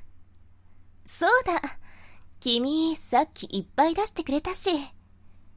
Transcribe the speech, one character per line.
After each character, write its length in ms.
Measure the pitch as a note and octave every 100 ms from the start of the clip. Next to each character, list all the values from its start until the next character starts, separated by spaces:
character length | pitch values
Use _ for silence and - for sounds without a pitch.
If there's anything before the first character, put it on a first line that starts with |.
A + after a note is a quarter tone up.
| - - - - - - - - - -
そ 220 | - - E4+
う 180 | B4+
だ。 160 | G4+ E4+ - - - - - - - -
君、 540 | B3+ A#3 C4 D#4 D#4+
さ 280 | D#4 - B3
っ 100 | D#4
き 140 | - -
い 120 | G3
っ 40 | E3+
ぱ 120 | - D#4
い 100 | E4+
出 100 | G#4+
し 40 |
て 120 | -
く 80 | D#4+
れ 100 | C#4+
た 140 | -
し、 160 | - G4 D#4 C#4 - - - - - -